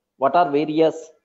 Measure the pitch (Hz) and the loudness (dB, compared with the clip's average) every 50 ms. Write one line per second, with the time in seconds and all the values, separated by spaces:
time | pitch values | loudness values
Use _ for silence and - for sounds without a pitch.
0 | _ _ _ - 131 135 135 175 175 151 143 143 156 151 151 160 160 160 156 - | _ _ _ -4 -2 0 2 2 2 2 0 -2 -2 -2 0 0 0 0 0 -4
1 | - - _ _ | -14 -20 _ _